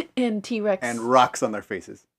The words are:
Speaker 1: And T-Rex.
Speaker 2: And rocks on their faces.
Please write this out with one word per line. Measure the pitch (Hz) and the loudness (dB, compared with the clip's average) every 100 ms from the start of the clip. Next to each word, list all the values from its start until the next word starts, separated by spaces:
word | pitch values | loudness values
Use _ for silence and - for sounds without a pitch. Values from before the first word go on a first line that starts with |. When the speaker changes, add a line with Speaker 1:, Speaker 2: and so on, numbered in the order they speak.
| - - | -2 -2
Speaker 1:
And | 247 214 | -2 -2
T-Rex. | - 226 208 185 120 | -4 -2 -2 -2 -2
Speaker 2:
And | 117 | -4
rocks | 117 127 123 - | 4 6 6 2
on | 120 | -4
their | 104 | -4
faces. | - 95 - - _ | -8 -10 -10 -20 _